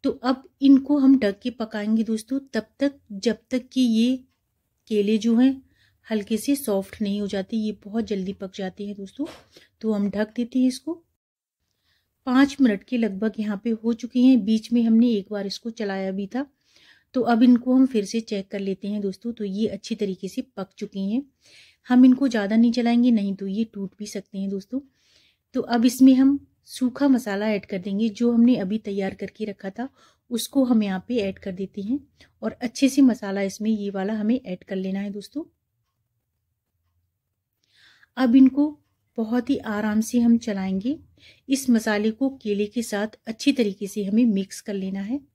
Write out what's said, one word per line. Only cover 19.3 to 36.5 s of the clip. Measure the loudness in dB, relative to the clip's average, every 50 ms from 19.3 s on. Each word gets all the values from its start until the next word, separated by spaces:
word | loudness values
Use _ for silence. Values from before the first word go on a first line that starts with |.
तो | -10 -8 -8
ये | -8 -4 -2 -2 -4
अच्छी | -4 -6 -8 -8 -6
तरीके | -4 -4 -6 -6 -8 -10 -10
से | -10 -10 -12 _ _
पक | -12 -12 _ _ -12
चुके | -12 -10 _ -6
हैं। | -4 -2 -2 -4 -4 _ _ _ _ _ _ -20 -20 _ _ _ _ 2
हम | 6 8 8
इनको | 8 8 6 2 0
ज़्यादा | 0 0 0 2 2
नहीं | 4 4 4
चलाएंगे, | 2 0 0 2 2 4 4 4
नहीं | 2 2 0 -2 -4
तो | -6 -6
ये | -6 -4 -4 -6
टूट | -6 -6 -12 -12 -12 _ _
भी | -16 -12
सकते | -12 -12 -14 _ -10 -8
हैं | -6 -6
दोस्तों। | -6 -8 -8 _ -10 -10 -10 _ _ _ _ _ _ _ _ _ _ _ _ _ _
तो | -8
अब | -4 -2 0 2 2
इसमें | 2 4 8 8 8 8
हम | 8 6 4 4 2 -4 _ _ _ _
सूखा | -20 -8 -4 -4 -4 -2 0 2 2
मसाला | 2 2 0 -4 -4 -2 -2 -2
ऐड | -2 -2 -4
कर | -6 -10 -8
देंगे, | -6 -4 -4 -2 -2 -2
जो | -2 0 0 2
हमने | 4 4 4 4 4
अभी | 2 0 -4 -4 -6
तैयार | _ -6 -6 -4 -4 -4 -6
करके | -8 -12 -12 _ _ -10
रखा | -10 -10 _ -12 -12
था, | -10 -10 -12 -12 _ _ _ _ _ _ _ _
उसको | -8 -6 -6 -2 0 0 0
हम | 2 2 0
यहाँ | 0 0 -4 -6 -6 _
पे | -4 -4
ऐड | -4 -4 -6 -8
कर | -10 -12
देते | -8 -8 -10 -10 _ -12
हैं | -8 -6 -6 -8 -8 _ _ _ -20 _ _ _
और | -8 -8 -8 _
अच्छे | -10 -10 _ 0 0 0
से | 4 4
मसाला | 4 4 4 0 -4 -6 -4 -4
इसमें | -4 -4 -6 -4 -2 -2
ये | -2 -2 -4 -6
वाला | -4 -4 -4 -4 -4
हमें | -4 -2 -2 -2
ऐड | -2 -4 -8 -12 -12 -10
कर | -10 -8
लेना | -6 -6 -6 -6 -6
है | -6 -8
दोस्तों। | -10 -12 -14 -12 _ -12 -14 _ _ _ _ _ _ _ _ _ _ _ _ _ _ _ _ _ _ _ _ _